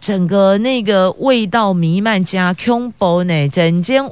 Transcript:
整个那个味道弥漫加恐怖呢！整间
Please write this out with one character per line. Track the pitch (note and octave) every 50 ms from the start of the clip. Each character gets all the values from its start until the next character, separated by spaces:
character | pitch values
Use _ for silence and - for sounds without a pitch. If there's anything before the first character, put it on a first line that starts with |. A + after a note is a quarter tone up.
整 | - - G3+ F#3+ F3+
个 | D#3+ G3 G3 G3 F#3+ G3
那 | G3+ A3+ C4 C4 B3 G3+
个 | G#3+ G3+ F#3+ F#3 F#3
味 | - - - C4+ B3+ A#3 G#3+
道 | F3+ A#3 A#3 G#3+ G3 F#3
弥 | F3 E3 D#3+ E3+ G3
漫 | G#3 A3+ G#3+ F#3
加 | F3+ - - F#3 F3+ F3+ F#3
恐 | - - A#3+ A#3+ A#3+ B3 A#3+
怖 | - - G3 F3 E3+ F3 F3+
呢！ | F3+ E3 D3+ C#3+
整 | C#3+ - F3+ E3 E3 E3+ F3+
间 | E3+ - C4 C4+ C#4 -